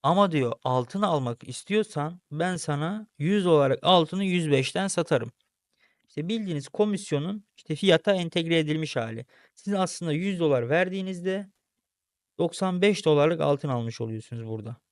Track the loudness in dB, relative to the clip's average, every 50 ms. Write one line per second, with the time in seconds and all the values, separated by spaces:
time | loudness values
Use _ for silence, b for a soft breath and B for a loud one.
0 | 2 2 4 4 2 4 2 0 0 0 -2 _ _ 0 0 0 0 -2 -2 -2
1 | 0 0 0 0 0 -2 -6 _ -10 -14 -14 -14 -6 -2 -2 -2 -2 -2 -4 -6
2 | -6 -6 -8 -12 _ _ -4 -4 -2 -2 -2 -4 -4 -4 -4 -2 -2 -4 -6 -8
3 | -10 _ _ -4 -2 0 0 2 4 4 6 6 6 4 2 2 4 6 6 6
4 | 4 2 -2 -2 -2 0 0 0 2 4 2 2 2 0 -2 -2 -2 -2 -2 -2
5 | 0 2 0 0 0 -4 _ _ _ _ _ _ _ _ _ _ _ _ _ _
6 | _ _ _ -8 -6 -4 -4 -4 -4 -4 -6 -6 -6 -8 0 0 0 0 0 -4
7 | -4 -4 -4 -2 -2 -4 -8 -8 -12 _ _ _ -8 -8 -6 0 4 4 4 4
8 | 4 2 0 0 0 -2 -2 -2 0 2 2 2 2 2 -2 -2 -2 -4 -4 -4
9 | -4 -4 -8 -12 -14 b b b b b b -12 -6 -4 0 0 0 -2 -2 -6
10 | -4 -2 -2 -2 -2 -2 -2 0 2 2 2 2 2 2 2 0 0 0 -2 -6
11 | -6 -6 -8 -6 -4 -4 -4 -4 -6 -10 _ _ _ _ _ _ _ _ _ _
12 | _ _ _ _ _ _ _ -4 -4 -4 -2 -2 -2 -2 0 2 2 2 2 2
13 | 2 4 4 6 4 4 2 2 2 0 0 0 -2 -4 -4 -2 -4 -6 -6 -6
14 | -6 -6 -6 -10 -10 -12 -12 -12 -10 -10 -10 -10 -10 -12 -14 _ _ _